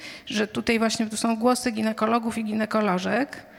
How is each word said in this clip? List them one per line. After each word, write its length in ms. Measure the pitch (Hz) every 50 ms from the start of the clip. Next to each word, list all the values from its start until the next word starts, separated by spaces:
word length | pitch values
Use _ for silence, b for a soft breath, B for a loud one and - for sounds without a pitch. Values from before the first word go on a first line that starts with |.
| B B B B B
że 220 | - 254 208 214 202
tutaj 320 | - 240 220 - 233 220
właśnie 260 | 226 220 220 - 226
tu 120 | 214 220 -
są 180 | - 233 226
głosy 360 | 220 226 247 247 240 - 254
ginekologów 680 | 214 220 214 220 214 220 220 220 226 240 226 233 220 226
i 60 | 226
ginekolożek. 1000 | 214 214 220 214 214 - 220 214 202 180 180 185 190 208 233 285 - - - - B B